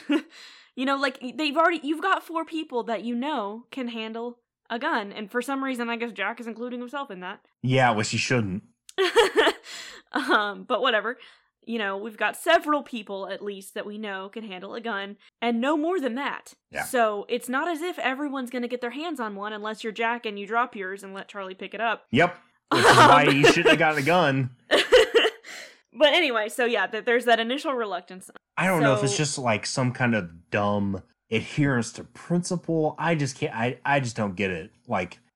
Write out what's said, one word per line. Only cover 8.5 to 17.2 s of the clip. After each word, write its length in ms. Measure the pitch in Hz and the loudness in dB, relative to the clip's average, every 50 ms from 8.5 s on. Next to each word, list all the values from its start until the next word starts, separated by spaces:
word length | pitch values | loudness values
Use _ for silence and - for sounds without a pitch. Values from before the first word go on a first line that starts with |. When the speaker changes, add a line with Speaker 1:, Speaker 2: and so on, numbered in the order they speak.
| 90 208 - _ _ _ _ - _ - | -4 -6 -8 _ _ _ _ -12 _ 0
Speaker 1:
<laughs> 40 | 381 349 - 440 466 370 - 359 359 311 359 - - - - - - - - - - _ - | 0 2 4 4 4 4 4 2 2 2 0 -2 -12 -16 -16 -16 -16 -16 -18 -20 -20 _ -4
Um, 520 | - 269 254 262 220 208 208 196 190 190 | -4 0 2 2 2 2 0 -6 -8 -4
but 160 | - 254 208 240 | -2 -2 2 2
whatever. 360 | 262 233 214 196 220 254 - - - - _ _ _ _ _ _ | 2 2 2 0 -2 -6 -6 -12 -20 -20 _ _ _ _ _ _
You 120 | - 226 233 | -8 -6 -4
know, 180 | 208 196 196 | -4 -4 -4
we've 200 | 196 202 233 214 | -6 -8 -10 -6
got 200 | - 214 208 208 | -4 -4 -4 -4
several 460 | - - - 330 339 339 294 302 294 247 | -2 2 4 4 4 4 2 0 0 0
people, 460 | - - 226 202 - 202 190 196 180 | -4 -10 -10 -10 -8 -10 -8 -8 -8
at 140 | 196 - - | -8 -8 -8
least, 320 | 208 202 196 190 - - | -8 -10 -10 -14 -12 -10
that 100 | 220 - | -10 -10
we 120 | 208 208 214 | -8 -10 -10
know 300 | 220 208 196 190 190 202 | -8 -8 -8 -8 -10 -10
can 160 | - 226 220 | -12 -14 -12
handle 300 | 214 185 180 185 202 - | -12 -12 -12 -12 -12 -12
a 60 | 233 | -8
gun, 360 | 220 233 214 196 196 196 208 - _ - _ _ - | -6 -6 -6 -6 -6 -8 -12 -16 _ -20 _ _ -2
and 180 | 240 233 226 | 0 0 0
no 160 | 240 277 311 | 2 2 0
more 220 | 302 294 330 370 381 | 0 0 0 -2 -2
than 140 | 269 254 226 | -2 -2 -4
that. 400 | 262 285 240 - - - - - _ _ _ | -4 -6 -6 -6 -8 -12 -18 -20 _ _ _
Speaker 2:
Yeah. 140 | - - - | -8 -8 -6
Speaker 1:
So 420 | - - 247 226 214 208 202 | -2 2 2 2 2 2 -2